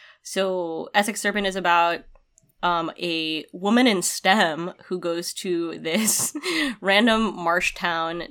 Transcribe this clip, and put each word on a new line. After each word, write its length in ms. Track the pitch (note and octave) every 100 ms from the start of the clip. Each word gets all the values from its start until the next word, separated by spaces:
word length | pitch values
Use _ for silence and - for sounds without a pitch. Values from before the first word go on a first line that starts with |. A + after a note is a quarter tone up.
| - _
so 640 | - F#3+ F#3+ F#3 E3+ D#3+ -
Essex 260 | G#3 G#3 G3+
Serpent 240 | G#3 G3+ G3
is 80 | F#3+
about, 420 | F3+ E3+ E3+ E3+ - - _ _ _ _
um, 280 | F3 E3+ E3 -
a 480 | F3 E3 D#3+ D#3 -
woman 360 | F#3 G3 A#3 B3+
in 140 | F#3+
stem 680 | - - F#3+ G#3+ F3 D#3 F3 - -
who 120 | F3+
goes 360 | E3+ E3+ E3+
to 440 | - F#3+ E3+ E3+ D#3+
this 540 | D#3+ F3+ A3 - - D4+ F4+ D#4+
<laughs> 240 | D4 G#3+
random 540 | F#3+ G3 A#3+ A3 G#3+ F3
marsh 380 | E3+ F3 - -
town 480 | F3 E3 E3 E3+ D#3+